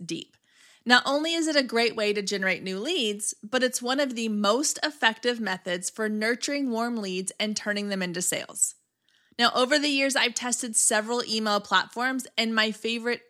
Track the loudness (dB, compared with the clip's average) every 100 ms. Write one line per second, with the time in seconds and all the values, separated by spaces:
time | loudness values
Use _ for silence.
0 | -8 -8 -10 _ _ _ -20 _ 4 4
1 | 6 2 2 0 2 2 2 2 0 2
2 | 0 0 -2 -2 0 -2 -4 -4 -2 -2
3 | -2 -2 -6 -8 -4 0 0 0 -2 0
4 | 0 -2 -2 2 2 2 0 -2 -4 0
5 | 0 2 -2 -2 -4 -4 -4 -4 -4 -4
6 | -2 0 0 0 -2 -2 -2 -2 -2 -2
7 | -4 -4 -6 -4 -4 -2 -4 -2 -2 -2
8 | -2 -2 -2 -4 -6 -2 -4 -4 _ _
9 | _ _ _ 0 2 4 4 4 2 2
10 | 2 2 2 0 -4 -4 -2 0 2 2
11 | 0 -2 -2 -2 2 0 2 2 2 -2
12 | -2 -2 -4 -2 0 2 0 0 -4 -2
13 | -2 -4 -6